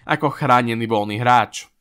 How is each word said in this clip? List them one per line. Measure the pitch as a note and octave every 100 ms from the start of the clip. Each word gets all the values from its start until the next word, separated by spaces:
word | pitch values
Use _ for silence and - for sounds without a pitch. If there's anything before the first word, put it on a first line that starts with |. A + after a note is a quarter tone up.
ako | - D3+ D3 -
chránený | C#3+ B2 A#2+ A2+
voľný | A2+ A2 G#2 G#2
hráč. | B2 B2 G#2 - - _